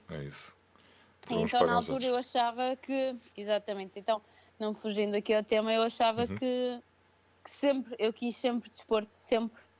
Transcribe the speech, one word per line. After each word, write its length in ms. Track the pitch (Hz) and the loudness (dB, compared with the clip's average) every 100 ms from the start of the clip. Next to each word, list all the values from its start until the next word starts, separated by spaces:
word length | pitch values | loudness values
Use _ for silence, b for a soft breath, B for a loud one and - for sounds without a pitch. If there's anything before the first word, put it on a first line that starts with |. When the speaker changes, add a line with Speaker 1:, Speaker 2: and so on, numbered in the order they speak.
| - | -12
Speaker 1:
É 120 | 78 | -10
isso. 300 | 71 71 - - _ _ b b b b | -10 -12 -18 -20 _ _ b b b b
Por 160 | - 226 | -4 -2
uns 100 | 220 | 2
Speaker 2:
Então, 80 | 240 | 4
na 40 | 247 | 4
Speaker 1:
pagam 140 | 240 | 4
os 80 | 233 | 2
Speaker 2:
altura, 20 | 262 254 | 0 0
Speaker 1:
outros. 180 | 247 262 | 0 0
Speaker 2:
eu 80 | 254 | 0
achava 360 | 233 233 254 262 | 0 0 -2 -2
que, 400 | - 269 262 247 - - | -2 -2 0 -4 -12 -8
exatamente, 640 | 202 208 208 202 190 202 | -2 -2 0 -6 -6 -6
então, 240 | 196 220 - b b - | -2 -2 -4 b b -6
não 120 | 214 | -4
fugindo 440 | 214 220 208 208 208 | -2 -2 0 0 0
aqui 180 | 208 | 2
ao 80 | 214 | 2
tema, 300 | 214 220 220 | 4 2 4
eu 100 | 226 | 2
achava 400 | 226 - 233 220 | 2 2 2 2
Speaker 1:
Uhum. 140 | 240 202 | -2 -2
Speaker 2:
que, 400 | 254 247 247 240 - _ _ _ _ _ | -2 0 -2 -4 -12 _ _ _ _ _
que 80 | - | -20
sempre, 460 | - 285 269 226 247 | -2 2 2 -2 -2
eu 140 | 214 | -2
quis 240 | 220 240 214 | -2 -4 -2
sempre 340 | 254 240 - | -2 -2 -6
desporto, 420 | - - 220 214 | -12 -2 -2 -2
sempre, 440 | - - 233 226 - B | -8 0 0 0 -6 B